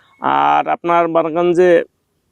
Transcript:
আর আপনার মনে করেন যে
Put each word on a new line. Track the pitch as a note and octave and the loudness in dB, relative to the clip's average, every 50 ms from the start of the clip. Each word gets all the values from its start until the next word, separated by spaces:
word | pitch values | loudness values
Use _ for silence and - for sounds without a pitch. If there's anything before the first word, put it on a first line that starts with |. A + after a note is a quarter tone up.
| _ _ _ _ | _ _ _ _
আর | B2 C3+ C#3 C#3+ C#3+ C#3+ D3 D3 D3+ D3+ | -4 -2 0 0 0 2 0 0 0 -2
আপনার | D3+ - - E3+ E3+ F3 E3+ E3 | -6 -6 -4 -2 0 0 0 0
মনে | E3 E3 D#3+ E3 | 0 -2 -2 -2
করেন | D3+ F3 F3 F3 | -2 -2 -2 0
যে | E3+ E3+ F#3 F3+ E3+ E3+ - - _ _ _ _ _ _ _ _ | 2 2 2 4 2 2 0 -4 _ _ _ _ _ _ _ _